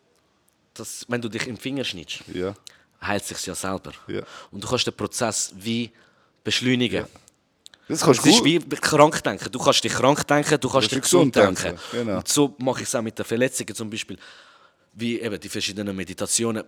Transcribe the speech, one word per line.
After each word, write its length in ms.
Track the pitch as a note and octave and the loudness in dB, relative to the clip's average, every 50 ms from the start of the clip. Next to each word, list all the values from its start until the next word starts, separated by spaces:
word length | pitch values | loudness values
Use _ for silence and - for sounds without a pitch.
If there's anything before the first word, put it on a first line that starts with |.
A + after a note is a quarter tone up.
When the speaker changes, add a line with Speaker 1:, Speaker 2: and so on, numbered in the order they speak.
| _ _ _ _ _ _ _ _ _ _ _ _ _ _ | _ _ _ _ _ _ _ _ _ _ _ _ _ _
Speaker 1:
das, 320 | _ - A2 - - - - - | _ -16 -14 -12 -12 -12 -6 -4
wenn 120 | B2 A#2+ | -4 -4
du 80 | A#2 A2 | -4 -6
dich 180 | A2+ A2 - | -6 -6 -6
im 100 | B2+ A2 | -8 -8
Finger 280 | - - C3+ C#3 C#3 A#2 | -8 -8 -6 -4 -4 -4
schnittst, 360 | - G2 F2 D2+ - - - - F#2 | -6 -6 -10 -12 -12 -14 -14 -14 -10
Speaker 2:
Ja. 220 | - F2+ F2+ G2 G2+ - _ - - _ _ _ _ _ | -6 -6 -4 -6 -6 -10 _ -20 -20 _ _ _ _ _
Speaker 1:
heilt 220 | - F#2+ G2+ G2 - | -6 -4 -4 -4 -4
sich's 200 | - F2+ - - | -6 -8 -8 -8
ja 80 | F#2 F2 | -8 -8
selber. 380 | - - F#2+ F#2+ F2+ - D2+ - - - - | -6 -6 -6 -6 -6 -8 -12 -16 -16 -12 -10
Speaker 2:
Ja. 140 | G2 G2+ - - - - - - | -8 -8 -8 -10 -16 -20 -20 -16
Speaker 1:
Und 140 | - G2+ G#2+ | -14 -12 -4
du 20 | A2 | -2
kannst 180 | B2+ A#2 - | -2 0 0
den 80 | A#2+ - | -2 -4
Prozess 580 | - G#2 - - - B2+ A2 G2 - - - - | -4 -6 -6 -2 -2 -2 -2 -2 -4 -6 -6 -8
wie 360 | F#2+ G2 A2+ A#2 A#2 A#2+ A2 - _ _ _ _ _ _ _ _ _ | -10 -6 -4 -2 -2 -4 -6 -10 _ _ _ _ _ _ _ _ _
beschleunigen. 600 | _ G#2+ - - B2 B2+ B2+ B2 B2 G#2+ F#2 F2 | _ -4 -2 0 2 2 2 2 2 0 0 -2
Speaker 2:
Ja. 60 | - - - - _ _ _ _ _ _ _ _ _ - - _ _ | -4 -6 -12 -20 _ _ _ _ _ _ _ _ _ -20 -20 _ _
Das 140 | - - D#3+ | -6 -4 2
kannst 200 | - E3 B2+ - | 4 6 6 6
Speaker 1:
Es 60 | - | 8
ist 140 | D4 A3 A#3+ | 6 6 8
Speaker 2:
du 40 | G#3+ | 6
Speaker 1:
wie 140 | C#3+ E3+ E3 | 4 2 2
krank 600 | - - C#3+ - - - - C#3+ D3 G2+ - - | 0 -2 -4 -2 0 2 8 8 8 8 6 2
denken. 300 | - B2 G2+ F#2 - G#2 | -2 -4 -4 -4 -6 -8
Du 60 | - B2 | -6 0
kannst 260 | - C#3+ B2 - - | 2 4 4 4 2
dich 80 | A2 | 0
krank 340 | - - A#2+ C3+ D3 - - | 0 4 4 4 4 2 2
denken, 320 | - D3 D3 D3 - D3+ C#3 | 2 2 2 4 2 2 2
du 100 | - B2 | 2 2
kannst 160 | C3+ C3 G#2+ - | 2 2 2 2
Speaker 2:
Du 40 | - | 0
Speaker 1:
dich 60 | C3+ | -2
Speaker 2:
kannst 80 | - - | 2 4
Speaker 1:
gesund 220 | F3+ F3 D#3+ B2+ - | 6 6 6 6 6
Speaker 2:
gesund 20 | A#2 G2+ G2+ F#2 - | 6 6 6 4 0
Speaker 1:
denken. 180 | - F2 F2 - - - | -4 -6 -6 -8 -10 -8
Speaker 2:
denken, 140 | - A#2+ A#2+ | -6 -4 -4
genau. 100 | A2 G2 F#2 | -2 -4 -4
Speaker 1:
Und 100 | - - | -2 0
so 260 | - D3 C#3+ C3+ - - | 2 2 2 2 0 -2
mache 220 | B2+ C3 A#2+ B2 | -2 -2 -2 -2
ich 80 | A2 - | -4 -4
es 60 | - | -4
auch 80 | A#2+ | -4
mit 160 | A2 A2+ - - | -4 -4 -6 -6
den 60 | G2+ | -4
Verletzungen, 480 | - A2+ A#2 B2+ C3 - - G#2+ - G2+ | -4 0 0 2 0 0 -4 -8 -8 -8
zum 160 | - A2+ G#2 | -8 -8 -8
Beispiel, 260 | A2+ A2 - - F#2+ - - - - - - - _ _ _ _ _ _ _ _ _ | -8 -8 -10 -10 -14 -16 -18 -20 -20 -20 -20 -20 _ _ _ _ _ _ _ _ _
wie 260 | G#2+ A#2 A#2 A#2 - | -6 -4 -4 -2 -2
eben 180 | A#2 A2 G#2 E2 | -4 -6 -6 -8
die 100 | - G2 | -10 -10
verschiedenen 440 | - G#2 - G#2+ F#2+ G#2 G#2 G2+ F#2+ | -6 -6 -6 -6 -6 -6 -6 -4 -4
Meditationen. 680 | F#2+ F#2 F2+ F2+ - G#2 - - - A#2 A#2 A2 A2 - | -6 -8 -8 -6 -8 -4 -2 0 0 0 0 -2 -4 -8